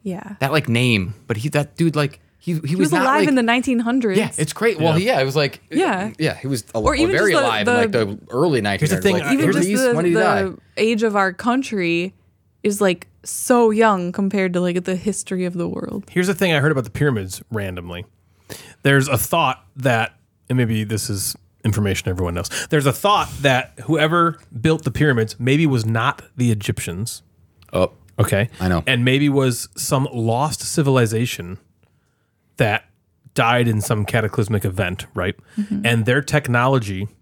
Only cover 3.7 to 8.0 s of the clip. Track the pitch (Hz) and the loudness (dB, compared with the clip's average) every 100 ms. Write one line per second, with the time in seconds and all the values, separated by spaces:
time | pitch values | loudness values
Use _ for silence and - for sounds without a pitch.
3.7 | 240 233 262 233 190 196 - 151 - 226 | 0 0 0 2 0 0 -2 -4 0 -2
4.7 | 170 160 160 208 233 135 139 139 - _ | 2 2 2 2 0 2 0 0 -4 _
5.7 | 269 370 190 208 - 156 - 131 131 - | 0 0 0 -4 -4 -4 -4 -4 -6 -4
6.7 | 113 107 294 339 381 403 320 269 220 208 | -2 0 2 2 2 2 2 2 0 2
7.7 | 240 226 127 | 2 2 0